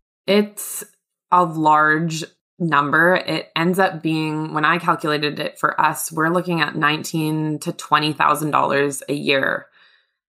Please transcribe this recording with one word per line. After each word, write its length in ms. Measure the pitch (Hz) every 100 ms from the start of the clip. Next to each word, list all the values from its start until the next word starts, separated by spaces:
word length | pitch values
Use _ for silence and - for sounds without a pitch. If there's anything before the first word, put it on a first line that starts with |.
| _ _ -
It's 560 | 208 208 - - - - _ _ _ _
a 140 | 180
large 800 | 170 160 156 151 151 156 170 160 - _ _ -
number. 580 | 170 143 147 156 170 185
It 340 | - 156 -
ends 240 | 160 170 185
up 240 | 190 160
being, 520 | 156 156 156 156 156
when 100 | 156
I 140 | 151 170
calculated 600 | 170 156 156 151 147 160
it 200 | - -
for 200 | 151 -
us, 320 | 156 156 -
we're 200 | 160 160
looking 320 | 180 170 165
at 120 | 147
nineteen 840 | - 151 156 - 160 156 156 156 151
to 120 | -
twenty 420 | - - 151 151
thousand 360 | 147 151 147 151
dollars 520 | 135 143 139 143 139 -
a 60 |
year. 520 | 147 143 135 - - - _ _ _ _ _